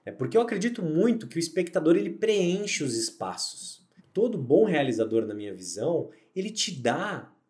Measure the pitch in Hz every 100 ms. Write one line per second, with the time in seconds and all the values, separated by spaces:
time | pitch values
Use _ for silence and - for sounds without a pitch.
0 | - 98 131 220 233 202 226 240 170 160
1 | 226 - - 160 165 185 175 180 156 180
2 | 196 - 220 208 175 190 208 - 135 113
3 | 110 - 92 87 - - - - _ -
4 | _ 185 233 202 123 165 214 156 131 110
5 | 110 113 107 104 104 92 92 90 135 160
6 | 113 - _ 185 214 220 - 147 117 143
7 | 202 151 - _